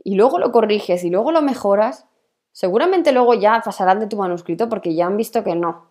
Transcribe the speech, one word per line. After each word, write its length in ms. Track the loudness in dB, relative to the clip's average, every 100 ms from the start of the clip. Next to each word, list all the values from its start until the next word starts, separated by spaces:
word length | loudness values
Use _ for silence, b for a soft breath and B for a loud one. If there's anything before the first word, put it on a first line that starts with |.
y 120 | -2
luego 240 | 2 2 2
lo 120 | 0
corriges 540 | 2 2 0 -2 -2
y 60 | -2
luego 200 | -2 0
lo 120 | 0
mejoras, 640 | 0 -2 0 0 0 -4 _ _ _ _ _
seguramente 600 | -6 -2 0 0 2 2
luego 220 | 2 4
ya 260 | 4 2 2
pasarán 360 | -2 0 2 2
de 60 | 0
tu 100 | -4
manuscrito 520 | -4 -4 -6 -4 -4
porque 260 | -4 -2
ya 120 | -2 0
han 100 | -2
visto 280 | -2 -4
que 100 | -2
no, 340 | -2 -4 -6 _